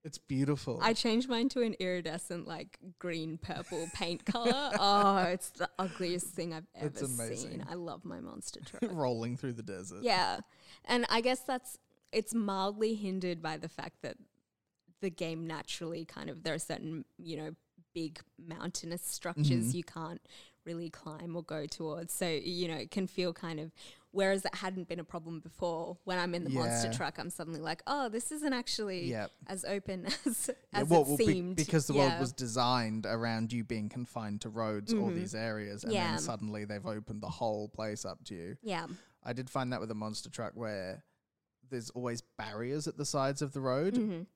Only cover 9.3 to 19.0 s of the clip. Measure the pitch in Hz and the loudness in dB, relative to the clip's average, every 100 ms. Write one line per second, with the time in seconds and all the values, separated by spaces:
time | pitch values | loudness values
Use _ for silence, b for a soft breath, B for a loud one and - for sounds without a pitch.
9.3 | 127 135 117 104 95 95 90 240 185 123 | -2 -4 -4 -6 -8 -8 -2 2 4 4
10.3 | 92 - B B B - 247 240 226 240 | 0 -8 B B B 0 2 4 4 4
11.3 | 254 - 254 - - _ _ _ 220 214 | 0 0 -4 -4 -16 _ _ _ -2 0
12.3 | 226 202 196 196 208 220 220 202 190 185 | 0 0 2 0 2 0 2 0 0 0
13.3 | 170 160 156 165 - - _ 135 - - | -2 -4 -4 -6 -8 -10 _ -8 -8 -16
14.3 | _ _ _ _ _ _ _ 190 165 165 | _ _ _ _ _ _ _ -6 -2 -4
15.3 | 160 165 160 - - 165 165 160 - - | -2 -4 -6 -6 -6 -6 -6 -8 -8 -8
16.3 | 160 165 156 - - 156 156 - - 175 | -6 -4 -4 -2 -4 -4 -6 -8 -14 -10
17.3 | 156 156 165 _ _ _ 170 160 160 - | -8 -8 -10 _ _ _ -6 -6 -6 -20
18.3 | - 170 160 180 - 170 170 | -18 -12 -6 -4 -4 -4 -6